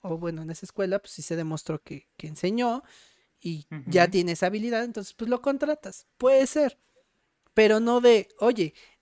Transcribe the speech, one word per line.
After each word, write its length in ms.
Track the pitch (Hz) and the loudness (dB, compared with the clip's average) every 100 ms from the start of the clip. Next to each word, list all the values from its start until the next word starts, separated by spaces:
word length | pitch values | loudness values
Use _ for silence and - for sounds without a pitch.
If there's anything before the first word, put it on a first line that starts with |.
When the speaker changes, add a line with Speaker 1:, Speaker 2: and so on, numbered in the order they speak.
Speaker 1:
o 160 | 185 165 | -8 -8
bueno, 240 | 170 160 | -8 -8
en 80 | 160 | -10
esa 160 | 165 190 | -12 -10
escuela 320 | - 190 196 | -6 -4 -4
pues 140 | - | -6
sí 100 | - | -14
se 140 | - 165 | -8 -6
demostró 460 | 160 156 - 156 | -4 -6 -6 -10
que, 260 | - 147 - - | -10 -18 -18 -16
que 100 | 156 | -16
enseñó 540 | 156 180 233 240 240 - _ _ _ _ _ | -6 -4 -2 -2 -4 -8 _ _ _ _ _
y 280 | 170 156 - 156 131 | -10 -10 -12 -12 0
ya 220 | 175 175 | 2 4
Speaker 2:
Ujú. 20 | |
Speaker 1:
tiene 220 | 196 175 | 2 0
esa 140 | 165 185 | 0 -2
habilidad, 380 | 214 233 226 | -2 -4 -4
entonces 300 | 240 220 190 | -6 -10 -14
pues 160 | - 226 | -10 -4
lo 120 | 240 | -2
contratas, 640 | 277 277 294 302 - - - - | -2 -2 -4 -4 -10 -18 -20 0
puede 280 | 247 269 269 | 4 4 4
ser, 320 | 302 269 - _ _ _ _ _ _ _ | 2 0 -2 _ _ _ _ _ _ _
pero 260 | - 214 220 | 4 6 4
no 200 | 233 240 | 2 4
de, 280 | 240 220 - - | 6 6 2 -2
"Oye, 340 | 226 226 156 - - _ | 0 2 -2 -6 -20 _